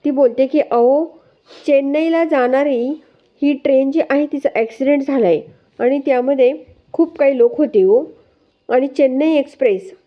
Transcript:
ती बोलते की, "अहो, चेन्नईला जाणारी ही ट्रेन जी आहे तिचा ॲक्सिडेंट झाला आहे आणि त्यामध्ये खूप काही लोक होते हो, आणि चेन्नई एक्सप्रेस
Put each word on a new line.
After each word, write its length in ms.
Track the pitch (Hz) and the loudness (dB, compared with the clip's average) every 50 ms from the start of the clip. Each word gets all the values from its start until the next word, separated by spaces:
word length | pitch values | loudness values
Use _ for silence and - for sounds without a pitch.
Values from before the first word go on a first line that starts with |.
| - | -4
ती 60 | 294 | -4
बोलते 360 | 269 269 277 240 233 247 269 | 0 2 2 2 2 0 -2
की, 140 | 262 302 302 | 0 0 -2
"अहो, 440 | - - 240 240 240 247 277 302 330 320 - - _ _ _ _ _ _ | -2 0 0 0 2 2 2 0 -2 -6 -10 -20 _ _ _ _ _ _
चेन्नईला 760 | - - - - 285 277 277 277 285 302 320 330 330 330 330 | -20 -10 -2 0 0 0 0 0 -2 -2 -2 0 0 0 0
जाणारी 560 | 320 320 269 247 247 254 269 285 294 269 233 240 262 311 311 _ _ _ _ _ _ _ _ | 0 0 0 0 0 0 0 0 0 -2 -2 -4 -4 -6 -10 _ _ _ _ _ _ _ _
ही 100 | 294 285 294 - _ | -2 -2 -2 -2 _
ट्रेन 260 | 285 269 262 269 269 | 0 2 2 0 0
जी 100 | 285 320 - - | -2 -4 -2 -2
आहे 160 | 277 285 302 294 | -2 -2 -2 -4
तिचा 160 | - 277 - - - | -6 -6 -6 -4 -2
ॲक्सिडेंट 480 | - 226 226 - - 269 269 294 285 | -2 -4 -4 -6 -4 0 0 0 0
झाला 240 | 269 294 269 262 220 | -2 -2 -2 0 2
आहे 140 | 175 165 147 - - - _ _ _ _ - | 2 0 0 -2 -12 -20 _ _ _ _ -4
आणि 200 | 226 247 277 285 269 | -2 -2 -2 -2 -2
त्यामध्ये 460 | 294 262 247 247 262 285 262 254 254 285 311 - - - _ _ _ - | -2 -2 0 0 -2 0 2 2 2 0 -2 -14 -20 -20 _ _ _ -2
खूप 220 | - 330 330 - - | -2 -2 -2 0 0
काही 200 | 285 269 277 247 | 0 0 4 4
लोक 200 | 233 240 240 - | 2 2 2 0
होते 240 | 302 240 - 208 | -2 0 2 2
हो, 220 | 185 190 208 254 311 - - _ _ _ _ _ _ _ _ _ _ - | 4 4 4 2 0 -4 -16 _ _ _ _ _ _ _ _ _ _ -2
आणि 180 | 233 254 269 | 0 0 0
चेन्नई 500 | 277 269 - 285 262 254 269 302 320 320 | -2 0 0 0 2 2 0 0 0 0
एक्सप्रेस 560 | 294 277 285 - _ 269 226 196 185 - - - _ _ | 0 -2 -4 -6 _ -2 -2 -2 -2 -6 -14 -20 _ _